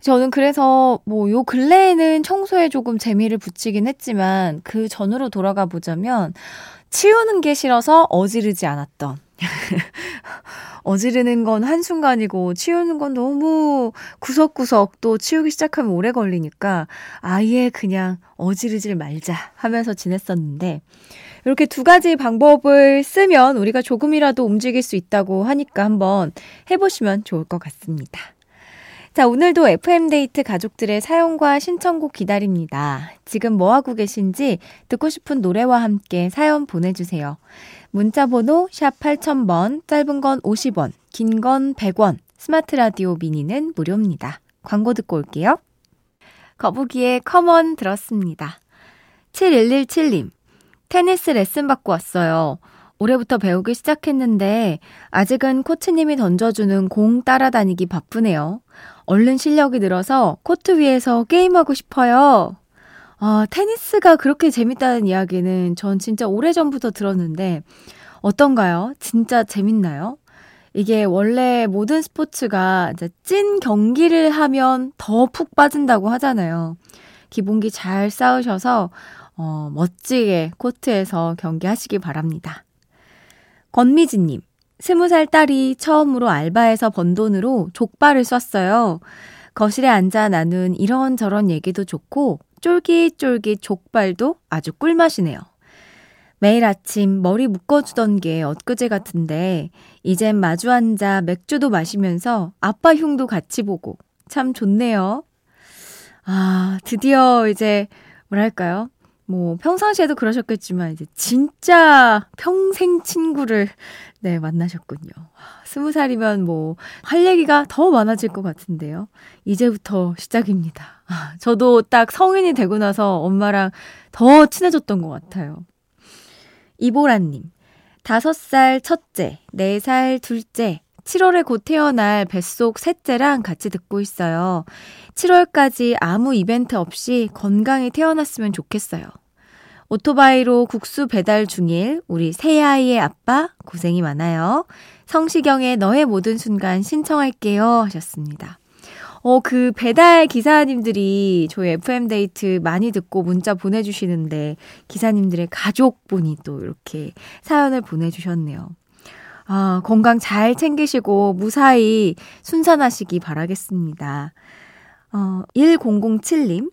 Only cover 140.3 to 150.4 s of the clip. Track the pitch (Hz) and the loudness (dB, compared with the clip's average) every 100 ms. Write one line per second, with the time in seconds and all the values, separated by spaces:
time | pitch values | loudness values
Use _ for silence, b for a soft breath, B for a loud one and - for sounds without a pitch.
140.3 | 262 247 240 240 226 - - 277 214 185 | 6 4 2 2 -4 -8 -6 -2 -2 2
141.3 | 214 214 - 175 170 214 320 - 170 165 | 0 0 -2 -2 0 -2 -6 -6 -4 -4
142.3 | 170 311 302 294 269 254 240 156 - - | -2 0 2 4 2 2 0 -2 -4 -2
143.3 | 262 330 _ - 175 175 175 165 143 165 | -2 -2 _ -18 -6 -2 -2 -2 -2 -4
144.3 | 165 165 269 370 B B B _ 320 320 | -2 0 -2 -4 B B B _ -2 0
145.3 | 330 285 269 254 247 196 254 294 196 190 | 0 2 2 0 0 2 2 2 0 -2
146.3 | 226 226 202 190 185 202 302 302 302 277 | -4 -4 -4 -2 -2 -2 -4 -2 -2 -2
147.3 | - 214 202 220 233 214 180 - - 147 | -4 -2 0 2 2 0 -6 -14 -12 -10
148.3 | 147 151 175 B B B B B B 247 | -12 -16 -20 B B B B B B 2
149.3 | 254 - 254 247 226 240 226 339 339 311 | 2 4 0 0 0 0 6 8 8 4
150.3 | 240 | 2